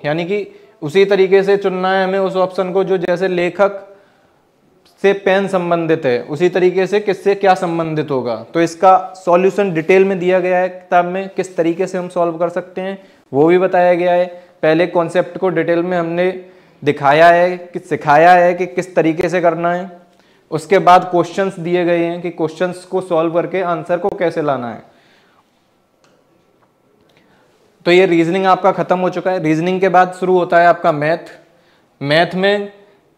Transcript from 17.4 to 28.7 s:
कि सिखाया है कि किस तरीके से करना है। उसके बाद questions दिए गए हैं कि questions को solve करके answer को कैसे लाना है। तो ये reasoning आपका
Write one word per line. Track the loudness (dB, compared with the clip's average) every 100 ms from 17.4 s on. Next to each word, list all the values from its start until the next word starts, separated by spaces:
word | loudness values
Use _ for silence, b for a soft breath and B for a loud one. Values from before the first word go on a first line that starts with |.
| 2 -2
कि | -10 -14
सिखाया | -6 -4 2 6 6
है | 6 4
कि | 2 -4
किस | -6 -4 0
तरीके | 0 0 -2
से | 0
करना | 0 0 -2
है। | -4 -6 -14 _ _ b b b
उसके | -8 0 2
बाद | 6 6 4
questions | 0 -2 -2 -4 -4
दिए | -4 -2 0
गए | 0
हैं | -2 -4
कि | -8
questions | -6 -6 -4 -6 -6 -8
को | -6
solve | -2 -2 0
करके | -2 -2 -4
answer | -4 -4 -4 -4
को | -4
कैसे | -4 -4 -2
लाना | -4 -4 -6
है। | -12 -18 b b b b b b _ _ _ _ _ _ _ _ _ _ _ _ _ _ _ _ b b b b b b b 2
तो |
ये | 4 4
reasoning | 2 0 0 0
आपका | 2 2